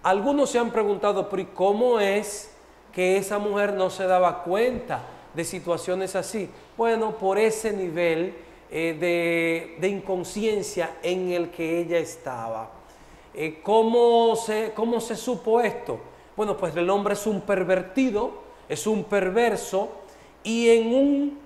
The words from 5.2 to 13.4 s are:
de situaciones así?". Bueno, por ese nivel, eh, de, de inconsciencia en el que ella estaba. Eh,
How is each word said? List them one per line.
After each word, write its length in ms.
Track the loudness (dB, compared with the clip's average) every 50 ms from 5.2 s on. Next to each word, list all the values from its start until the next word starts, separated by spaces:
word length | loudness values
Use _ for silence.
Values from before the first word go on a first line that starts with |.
| -20 -10
de 120 | -8 -6 -6
situaciones 720 | -6 -8 -8 -4 -4 -4 -2 -2 -4 -2 -2 -4 -4 -4
así?". 360 | -4 -4 -4 -6 -8 -8 -8 -12 -20 -20 -18 -4
Bueno, 360 | -2 0 0 2 0 0 -4
por 260 | -4 -2 0 0 2 4
ese 340 | 2 2 2 0 -4 -4
nivel, 600 | -2 -2 -4 -4 0 0 2 2 2 0 -2 -4 -6 -12 -20 -20 -20 -20 -18 -8
eh, 260 | -4 -2 -2 -2 -2 0
de, 760 | 0 0 0 2 2 0 2 2 2 0 0 -2 -4 -10 -8 -2
de 100 | -2 -2
inconsciencia 1080 | -2 -2 -4 -4 -4 -4 -4 -6 -6 -2 -2 0 0 -2 -4 -4 -4 -4 -4 -4 -6 -6
en 280 | -4 -2 -2 -2 -2 -2
el 200 | -2 -2 -2 -4
que 300 | -4 -6 -4 -2 -2 -2
ella 180 | -2 0 0 0
estaba. 720 | 0 -2 -8 -12 -10 -10 -8 -8 -8 -8 -8 -8 -10 -12 -16 -20 -20 -20 -20 -20 -20 -20 -20 -20 -20 -16 -8
Eh, 260 | -6